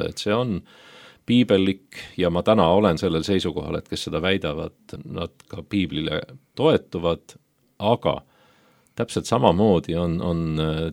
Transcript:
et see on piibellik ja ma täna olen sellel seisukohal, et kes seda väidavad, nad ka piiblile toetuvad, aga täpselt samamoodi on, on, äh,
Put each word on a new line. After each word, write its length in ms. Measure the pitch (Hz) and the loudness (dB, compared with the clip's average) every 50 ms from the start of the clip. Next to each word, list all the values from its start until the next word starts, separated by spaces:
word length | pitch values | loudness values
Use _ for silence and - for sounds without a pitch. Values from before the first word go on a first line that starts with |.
| - | -4
et 100 | - - | -4 -6
see 160 | - - 104 104 | -6 -2 -2 0
on 260 | 117 123 120 98 82 - _ - - - - - - - - - _ _ | 0 0 -2 -4 -6 -8 _ -20 -20 -20 -20 -20 -20 -20 -20 -20 _ _
piibellik 760 | - 120 123 123 - 104 95 95 95 95 - _ _ - - - - - | 2 4 4 4 4 4 4 4 2 0 -2 _ _ -18 -18 -18 -12 -4
ja 120 | - 90 87 | -2 0 0
ma 140 | 85 87 87 | 0 2 2
täna 240 | - 110 107 85 82 90 | 4 4 6 6 6 6
olen 220 | 101 107 95 82 76 | 4 4 4 2 2
sellel 240 | 98 92 80 80 80 | 0 0 0 0 0
seisukohal, 540 | - 98 92 - 90 76 - 76 78 85 82 | 0 0 0 0 -2 -4 -4 -6 -6 -6 -6
et 80 | - | -6
kes 220 | - - - - - | -8 -10 -8 -6 -6
seda 100 | 80 80 | -4 -2
väidavad, 540 | 82 92 98 95 - 80 73 78 80 82 - _ _ - - - - | 0 0 0 0 -2 -4 -6 -6 -8 -10 -12 _ _ -18 -16 -16 -14
nad 300 | - 71 90 85 82 - - _ | -12 -8 -8 -8 -8 -10 -16 _
ka 160 | _ - 90 76 | _ -14 -14 -10
piiblile 580 | - - 101 92 78 - 76 78 78 76 - - - - - _ _ _ | -4 -2 -2 -2 -2 -2 -4 -4 -2 -4 -4 -6 -8 -14 -20 _ _ _
toetuvad, 840 | - 131 160 139 - - _ - 90 85 85 82 - _ - - _ _ _ _ _ _ _ _ - | 0 2 2 2 2 0 _ -6 -4 -2 -2 -2 -2 _ -14 -20 _ _ _ _ _ _ _ _ -4
aga 380 | 104 107 117 113 - 82 69 71 - _ _ _ _ _ _ _ _ _ _ _ _ _ _ | 0 0 0 0 0 -2 -4 -4 -8 _ _ _ _ _ _ _ _ _ _ _ _ _ _
täpselt 300 | - - - - - 87 | -6 -6 -4 -4 -6 -2
samamoodi 720 | - 113 123 127 101 82 90 110 110 92 82 76 - 82 | -2 0 2 4 4 4 4 4 4 4 2 0 -2 -2
on, 240 | 85 87 85 82 85 | -2 -2 -2 -2 -2
on, 240 | - 87 85 82 82 80 78 78 | -2 -2 -2 -2 -2 -2 -2 -2
äh, 260 | 80 78 78 78 82 80 | -2 -2 -2 -4 -4 -6